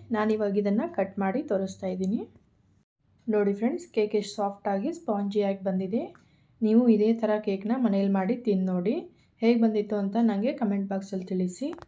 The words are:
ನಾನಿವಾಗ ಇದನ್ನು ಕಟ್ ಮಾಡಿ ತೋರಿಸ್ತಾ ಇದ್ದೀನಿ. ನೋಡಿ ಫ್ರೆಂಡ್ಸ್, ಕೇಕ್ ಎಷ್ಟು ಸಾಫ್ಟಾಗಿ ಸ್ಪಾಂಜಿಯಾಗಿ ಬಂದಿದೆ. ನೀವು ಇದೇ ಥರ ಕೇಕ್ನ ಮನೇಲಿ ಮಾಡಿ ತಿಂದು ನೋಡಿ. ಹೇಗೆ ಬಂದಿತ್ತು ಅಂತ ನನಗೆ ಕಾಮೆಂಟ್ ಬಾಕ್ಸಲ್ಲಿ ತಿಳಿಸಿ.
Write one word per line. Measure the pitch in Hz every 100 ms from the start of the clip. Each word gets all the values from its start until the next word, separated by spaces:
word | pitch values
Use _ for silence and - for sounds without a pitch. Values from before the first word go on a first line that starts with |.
| -
ನಾನಿವಾಗ | 214 220 214 208 202
ಇದನ್ನು | 202 208 339
ಕಟ್ | - 190 -
ಮಾಡಿ | 190 226
ತೋರಿಸ್ತಾ | 320 196 190 - 190
ಇದ್ದೀನಿ. | 185 190 240 453 - _ _ _ _ _ _ _ _ -
ನೋಡಿ | 208 202
ಫ್ರೆಂಡ್ಸ್, | 202 233 349 -
ಕೇಕ್ | 226 208 214
ಎಷ್ಟು | 202
ಸಾಫ್ಟಾಗಿ | - 202 202 208 196 254
ಸ್ಪಾಂಜಿಯಾಗಿ | 339 - 202 202 208 196 196
ಬಂದಿದೆ. | 190 185 185 233 359 - _ _ _ -
ನೀವು | 220 226 247
ಇದೇ | 208 214
ಥರ | 226 214 214
ಕೇಕ್ನ | 214 196 208 262
ಮನೇಲಿ | 226 196 196
ಮಾಡಿ | 196 190 254
ತಿಂದು | 226 190 185
ನೋಡಿ. | 180 180 320 - _ _ -
ಹೇಗೆ | 226 240
ಬಂದಿತ್ತು | 226 214 208 208
ಅಂತ | 196 226
ನನಗೆ | 233 196 240 -
ಕಾಮೆಂಟ್ | 208 202 196
ಬಾಕ್ಸಲ್ಲಿ | 196 196 185 185
ತಿಳಿಸಿ. | 185 180 - 285 359